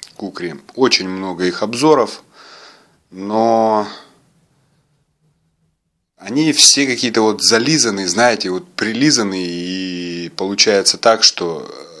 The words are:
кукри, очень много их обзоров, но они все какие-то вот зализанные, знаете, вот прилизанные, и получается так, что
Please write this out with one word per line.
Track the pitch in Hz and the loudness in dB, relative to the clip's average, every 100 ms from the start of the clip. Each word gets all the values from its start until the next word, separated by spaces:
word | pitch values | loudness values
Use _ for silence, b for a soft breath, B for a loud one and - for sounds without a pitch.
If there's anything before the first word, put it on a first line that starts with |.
| - - | -20 -12
кукри, | 98 - 87 71 - | -12 -8 -10 -10 -12
очень | - 131 - 95 | 0 2 2 -2
много | 95 95 85 | -6 -6 -2
их | 90 85 | -2 -2
обзоров, | 107 120 156 143 107 - - B B B B B B B _ | -4 0 4 4 2 -4 -20 B B B B B B B _
но | 92 101 110 117 113 110 107 104 B B B _ _ _ _ _ _ _ _ _ _ _ _ _ _ _ _ _ _ _ _ | -12 -4 0 2 4 4 2 -2 B B B _ _ _ _ _ _ _ _ _ _ _ _ _ _ _ _ _ _ _ _
они | 95 131 156 | -6 0 2
все | - - 139 135 | 4 4 4 0
какие-то | 120 120 113 | 0 0 2
вот | 110 104 | 2 2
зализанные, | - 113 127 156 117 98 90 | 2 2 2 2 0 -2 -2
знаете, | 92 120 107 92 | 2 2 2 -2
вот | 92 - | -6 -8
прилизанные, | - 107 113 151 127 101 92 90 | -6 -6 0 2 2 0 -4 -6
и | 87 90 92 92 90 87 85 85 | -6 -8 -6 -8 -8 -8 -10 -10
получается | - 95 101 110 101 95 92 | -8 -4 0 2 2 2 2
так, | 113 110 | 2 4
что | - - 87 80 - 65 78 80 | 2 0 -4 -6 -10 -16 -18 -20